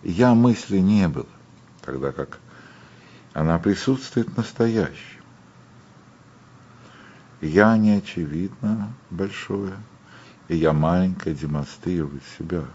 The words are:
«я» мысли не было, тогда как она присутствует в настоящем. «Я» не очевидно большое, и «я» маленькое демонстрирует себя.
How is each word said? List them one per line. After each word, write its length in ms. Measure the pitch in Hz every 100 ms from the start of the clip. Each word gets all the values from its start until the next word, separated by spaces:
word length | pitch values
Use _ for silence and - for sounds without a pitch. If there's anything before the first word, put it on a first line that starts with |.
«я» 320 | - 87 123
мысли 440 | 117 120 110 - 98
не 300 | 92 104 90
было, 180 | 69 - - - - - -
тогда 320 | - 65 69
как 280 | 65 67 - - - - - - - - - -
она 260 | - 78 85
присутствует 720 | 92 95 - 131 - - 113
в 80 | -
настоящем. 840 | 107 - 117 113 117 - - - - - - - - - - - - - - - - - - - - - - - - -
«Я» 360 | 78 85 - 226
не 140 | 107
очевидно 1000 | 101 - - 78 76 95 - 107 110 101 123 -
большое, 680 | 85 101 - - 101 98 98 110 - - - - - -
и 80 | 85
«я» 180 | 80
маленькое 600 | 76 78 90 92 92 -
демонстрирует 880 | 73 73 73 - - - 90 73 69 - -
себя. 260 | 82 87 67